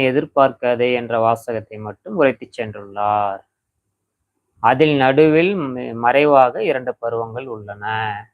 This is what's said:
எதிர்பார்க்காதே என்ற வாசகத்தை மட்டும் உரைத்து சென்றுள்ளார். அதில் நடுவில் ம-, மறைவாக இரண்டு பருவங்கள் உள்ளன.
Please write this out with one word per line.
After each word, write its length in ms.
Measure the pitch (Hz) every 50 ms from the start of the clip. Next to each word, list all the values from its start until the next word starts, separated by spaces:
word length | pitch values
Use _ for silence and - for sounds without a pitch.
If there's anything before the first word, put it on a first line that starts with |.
| 135
எதிர்பார்க்காதே 840 | 131 127 143 151 151 - 143 139 135 120 - - 123 123 117 120 123 123
என்ற 220 | 123 120 117 117 117
வாசகத்தை 580 | 113 113 117 113 - - 117 110 104 - 110 107
மட்டும் 380 | 107 107 101 _ - - 220
உரைத்து 300 | 185 151 135 123 - -
சென்றுள்ளார். 960 | - _ - 117 110 104 104 101 101 98 104 104 104 104 104 104 101 98 98 - _ _ _ _ _ _ _ _ _ _ _ _ _ _ _ _ _ _ _ _ _ _ _ -
அதில் 320 | 117 127 131 160 156 147
நடுவில் 560 | 139 131 131 135 139 156 156 156 160 170 185 202
ம-, 380 | 190 151 135 127 123 123 123 117
மறைவாக 680 | 117 117 120 127 139 147 147 143 135 131 123 - - -
இரண்டு 300 | 190 143 131 127 123 120
பருவங்கள் 520 | _ - 117 117 113 113 113 113 120 135
உள்ளன. 380 | 131 117 107 104 104 104 104 104 107 110 110 110 110 104 101 110 _